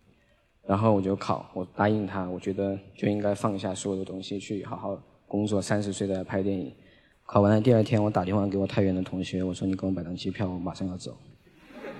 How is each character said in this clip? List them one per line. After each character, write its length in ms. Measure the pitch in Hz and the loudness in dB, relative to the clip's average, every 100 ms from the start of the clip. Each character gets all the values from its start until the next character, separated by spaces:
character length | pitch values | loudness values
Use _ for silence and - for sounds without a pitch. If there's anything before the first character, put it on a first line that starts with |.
| _ _ _ _ _ _ - | _ _ _ _ _ _ -2
然 100 | 98 | 2
后 160 | 113 | 4
我 80 | 104 | 4
就 140 | 95 98 | 2 0
考， 340 | - 67 - | -2 -4 -4
我 120 | - 92 - | -8 -6 2
答 100 | 104 | 4
应 180 | 107 95 | 4 0
她， 240 | 98 90 | -4 -4
我 80 | 90 | -4
觉 140 | 101 | -4
得 260 | 98 98 101 - | -2 -2 -2 -8
就 140 | - 104 | -2 0
应 120 | 104 | 2
该 140 | 101 | 0
放 240 | 101 110 98 | 0 -2 -2
下 160 | 98 | -4
所 200 | 95 104 | -4 -4
有 60 | 95 | -4
的 40 | |
东 180 | 95 95 | -4 -8
西 160 | 98 101 | -8 -8
去 280 | - 101 90 | -6 -8 -6
好 100 | 98 | -8
好 260 | 98 95 - _ - | -8 -8 -12 _ -4
工 220 | 104 104 | -2 0
作， 140 | 101 | 0
三 200 | 92 104 | 0 0
十 120 | 104 | 0
岁 120 | 95 101 | -2 -2
再 100 | 95 | -2
来 80 | 92 | -2
拍 180 | 101 | -2
电 100 | 98 | 0
影。 160 | 98 67 - - _ _ _ - | -2 -6 -12 -20 _ _ _ 0
考 140 | 104 | 4
完 140 | 101 | 6
了 80 | 107 | 6
第 120 | 117 | 6
二 80 | 113 | 6
天， 220 | 104 110 | 6 4
我 60 | 104 | 2
打 160 | 101 90 | 2 2
电 100 | 101 | 0
话 100 | 101 | 2
给 120 | 98 | 0
我 100 | 95 | 0
太 140 | - | 2
原 120 | 98 | 2
的 80 | 92 | 2
同 220 | 90 92 | -2 -4
学， 180 | 90 92 | -4 -2
我 120 | 92 | -2
说 120 | 90 95 | -2 -2
：“你 80 | |
给 140 | 92 95 | 0 -2
我 40 | |
买 120 | 92 | -2
张 100 | 82 | -4
机 160 | 90 98 | -6 -6
票， 200 | - 98 | -4 -4
我 100 | 90 | -2
马 140 | 90 | -6
上 120 | - 95 | -6 -6
要 80 | 90 | -6
走。” 180 | 64 58 - - _ _ - - - | -10 -14 -20 -20 _ _ -20 -16 -14